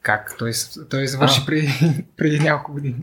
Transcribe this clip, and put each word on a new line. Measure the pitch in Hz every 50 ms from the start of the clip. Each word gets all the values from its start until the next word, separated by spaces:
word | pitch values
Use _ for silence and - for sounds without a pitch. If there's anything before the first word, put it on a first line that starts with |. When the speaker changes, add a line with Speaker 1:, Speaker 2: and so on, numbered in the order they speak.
| _
Speaker 1:
как? | - 107 107 - - - -
Той | 110 117 113
с-, | 120 - - - - 151 -
той | - 135 139
завърши | 131 - 131 - 127 135 127 -
Speaker 2:
А. |
Speaker 1:
преди, | - 170 151 156 143 135 - 160 165 143
<laughs> | - - - _
преди | - 160 156 151 147
няколко | 156 156 151 139 - - 147
години. | 143 143 135 123 120